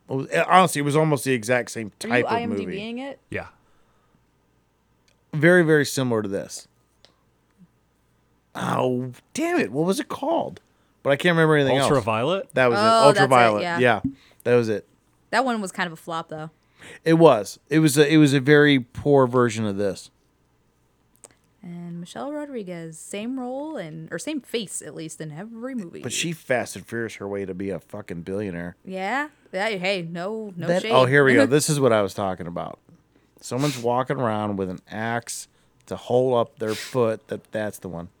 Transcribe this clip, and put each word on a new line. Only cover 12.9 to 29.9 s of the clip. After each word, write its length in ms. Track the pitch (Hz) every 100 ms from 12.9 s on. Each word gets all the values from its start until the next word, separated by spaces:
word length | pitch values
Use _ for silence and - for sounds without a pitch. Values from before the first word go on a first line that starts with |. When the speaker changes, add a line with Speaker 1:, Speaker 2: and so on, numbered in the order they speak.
| 226 180
Speaker 1:
it. 40 | 196
Speaker 2:
that's 20 |
it, 20 |
Speaker 1:
Ultraviolet. 380 | 160 131 117 107
Speaker 2:
yeah. 160 | 175 170
Speaker 1:
Yeah. 220 | 123 104 - - _ _ 113
That 100 | 123
was 140 | 113
it. 180 | 104 - _ _ _ _
Speaker 2:
That 120 | 214
one 160 | 262 226
was 140 | 190
kind 140 | - 175
of 60 |
a 40 | 160
flop, 320 | - 165 170
though. 220 | 156 156 _ _ _ - - 160
Speaker 1:
It 80 |
was. 460 | 165 165 117 98 - _
It 100 | 156
was 180 | 156 131
a, 80 | 147
it 60 | 156
was 160 | 147
a 80 | 139
very 360 | 127 147 147 139
poor 460 | 120 - 147 143 127
version 400 | 127 120 110 110
of 120 | 98
this. 340 | 101 87 - _ _ _ _ _ _ _ _ _ _ _ - _ _ _
Speaker 2:
And 380 | 180 175 175 170
Michelle 320 | 175 226 262
Rodriguez, 640 | 294 285 254 180 170 165 160
same 400 | - 196 226 262
role 380 | 247 262 302 294
and, 340 | 165 160 160
or 80 | 170
same 220 | - 311
face 400 | - 233 185 -
at 120 | -
least 280 | 156 160 -
in 100 | 156
every 440 | 151 214 226 254 254
movie. 260 | 175 78
Speaker 1:
But 100 | 123
she 220 | - 160
Fast 420 | 165 - 127 98 98
and 100 | -
Furious 300 | 113 113 -
her 120 | 101
way 180 | 101 95
to 80 |
be 160 | 90 98
a 100 | 87
fucking 440 | - 104 104 85
billionaire. 520 | 85 95 104 85 87 -
Speaker 2:
Yeah. 460 | - 185 190 254 302 _ _
That, 280 | 185 220 196
hey, 220 | 180